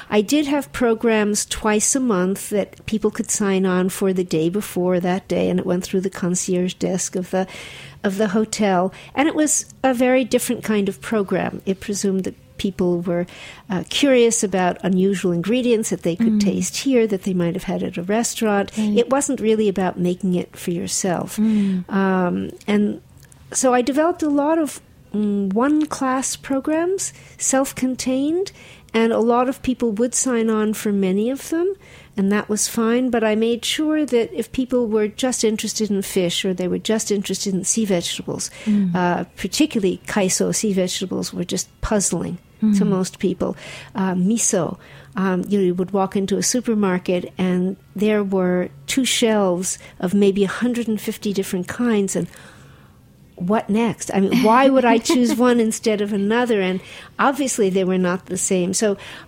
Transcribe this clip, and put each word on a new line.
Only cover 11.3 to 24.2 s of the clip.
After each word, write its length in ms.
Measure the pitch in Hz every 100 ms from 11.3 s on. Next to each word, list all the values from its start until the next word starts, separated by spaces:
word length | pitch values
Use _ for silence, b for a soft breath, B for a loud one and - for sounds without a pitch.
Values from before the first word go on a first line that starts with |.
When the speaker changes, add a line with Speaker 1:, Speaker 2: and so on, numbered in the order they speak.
| 185 - 185 -
Speaker 1:
It 140 | 190
presumed 460 | - 196 202 190 190
that 100 | - - -
people 420 | 202 - 180 175
were, 280 | 175 175 175 B B B B
uh, 160 | 185 -
curious 540 | - 285 254 233 226
about 340 | 202 190 180 175
unusual 480 | 180 185 190 190 190
ingredients 580 | 175 170 247 247 220 226
that 120 | -
they 140 | 175 170
could 160 | 226
Speaker 2:
Mm. 80 | 208
Speaker 1:
taste 340 | 202 185 185 -
here, 240 | 277 247 226
that 160 | 190
they 100 | 196
might 200 | 185 170
have 100 | 190
had 180 | - 180
at 140 | 185 180
a 80 |
restaurant. 680 | 180 214 233 - 220 202 196 -
Speaker 2:
Right. 200 | 214 208
Speaker 1:
It 120 | 233
wasn't 300 | 269 285 254
really 300 | 214 220 214
about 280 | 190 185 -
making 380 | 180 180 190 175
it 220 | - -
for 140 | -
yourself. 680 | 175 190 - 190 165 - -
Speaker 2:
Mm. 520 | 220 214 196 185 180
Speaker 1:
Um, 640 | 196 190 185 180 185 190 - -
and 320 | 208 208 320 - - - - -
so 200 | - 262
I 80 | 247
developed 420 | 247 277 330 349